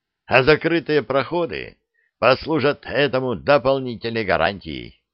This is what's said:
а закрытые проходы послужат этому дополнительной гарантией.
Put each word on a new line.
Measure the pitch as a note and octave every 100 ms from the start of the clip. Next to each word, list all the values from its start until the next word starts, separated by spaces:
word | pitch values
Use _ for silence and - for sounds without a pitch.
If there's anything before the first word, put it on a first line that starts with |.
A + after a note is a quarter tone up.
| _ _ -
а | B2+
закрытые | C3 D3+ D#3+ E3 D3+ D3+
проходы | - C3+ A#2+ E3+ E3 C#2+ A1+ - _ _ _ _
послужат | A#2 C3 C3+ D#3 A#2 -
этому | - A2+ C#3+ C3 C3
дополнительной | F#2+ C#2+ C#3+ B2+ C3+ B2+ A2 A#2 A2+
гарантией. | F#2+ E2 E2+ G2 D#2+ C2 A#1 - _